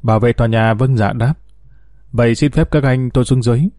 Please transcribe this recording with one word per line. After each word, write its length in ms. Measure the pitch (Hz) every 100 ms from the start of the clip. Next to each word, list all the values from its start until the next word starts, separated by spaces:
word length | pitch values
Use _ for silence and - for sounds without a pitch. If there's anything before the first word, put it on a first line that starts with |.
Bảo 180 | 113 110
vệ 140 | 120
tòa 140 | 117 117
nhà 260 | 113 113
vâng 240 | 110 131 127
dạ 160 | 101
đáp, 200 | 113 117 160 - - - - - - -
"Vậy 240 | 117 120 117
xin 160 | 147
phép 200 | 151 165
các 120 | 156
anh 260 | 135 127 127
tôi 160 | 127 120
xuống 180 | 131
dưới." 180 | 120 120 175